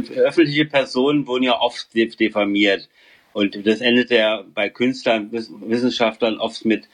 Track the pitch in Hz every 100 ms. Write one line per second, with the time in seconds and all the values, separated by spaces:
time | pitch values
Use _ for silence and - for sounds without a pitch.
0 | 123 127 131 175 151 147 151 139 131 127
1 | 139 147 123 127 127 113 120 - - 113
2 | 110 - 107 107 101 101 104 98 - _
3 | _ _ _ - 104 104 101 110 123 123
4 | 120 117 107 107 95 - 104 - 123 127
5 | 131 113 104 117 113 104 101 120 123 -
6 | 110 110 117 104 113 - 110 107 -